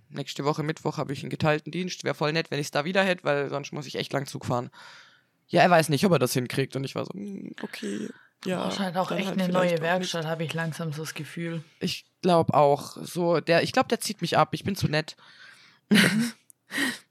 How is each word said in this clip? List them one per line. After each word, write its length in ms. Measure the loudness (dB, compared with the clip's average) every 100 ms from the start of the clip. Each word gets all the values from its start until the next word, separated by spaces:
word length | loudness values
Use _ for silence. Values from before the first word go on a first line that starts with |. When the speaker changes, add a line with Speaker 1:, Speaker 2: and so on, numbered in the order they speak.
| _
Speaker 1:
nächste 360 | -12 -10 -2
Woche 180 | -2 0
Mittwoch 360 | -2 -4 -4 -4
hab 120 | -6
ich 120 | -6
einen 80 | -8
geteilten 400 | -2 2 0 -2
Dienst. 320 | -6 -6 -4
Wär 100 | -4
voll 180 | -2 0
nett, 180 | 0 -2
wenn 100 | -4
ich's 100 | -2
da 140 | -2
wieder 200 | 0 2
hätt, 200 | 2 2
weil 260 | 0 0 0
sonst 220 | -4 -6
muss 140 | -10 -8
ich 100 | -6
echt 160 | -2
lang 140 | -2 -4
Zug 200 | -8 -2
fahren." 240 | -2 -4 -14 -20 -20 -20 _ _ _ 0
Ja, 140 | 4
er 80 | 8
weiß 180 | 6 6
nicht, 140 | 2 4
ob 60 |
er 60 | 4
das 140 | 4
hinkriegt. 420 | 0 -2 -2 -2 -4
Und 80 |
ich 100 | -6
war 100 | -6
so, 80 | -8
"Hm, 380 | -8 -10 -10 -12 -12
okay, 480 | -12 -10 -8 -6 -8 -12 _ _ -6
ja, 140 | -2
Speaker 2:
Brauchst 160 | -2 -2
halt 160 | -2 -2
auch 120 | -2
Speaker 1:
dann 80 | -2
Speaker 2:
echt 100 | -2
Speaker 1:
halt 100 | 0
Speaker 2:
eine 60 | 2
Speaker 1:
vielleicht 280 | 2 2
Speaker 2:
neue 40 | 2
Speaker 1:
auch 40 |
Speaker 2:
Werkstatt, 400 | 0 0 0 -4
Speaker 1:
nicht." 80 | -4
Speaker 2:
hab 100 | -4
ich 120 | -4
langsam 380 | -4 -4 -4 -6
so 100 | -6
das 120 | -8
Gefühl. 500 | -10 -12 -8 -6 -8 -10 -6
Speaker 1:
Ich 240 | -6 -6 _ _
glaub 300 | 2 4 6
auch. 420 | 6 6 4 0 -12
So, 380 | -10 -2 2 2
der, 220 | 4 2
ich 100 | 4
glaub, 160 | 0 0
der 120 | -2
zieht 200 | -4 -6
mich 140 | 0 2
ab. 140 | 2
Ich 120 | 0
bin 120 | -4 -2
zu 120 | 0
nett. 280 | 0 -2 -12 -20 -20 -20 -20 -20 _ 4
<laughs> 40 | 6 6 4 -2 -6 _ _ _ -2 -2 -4 _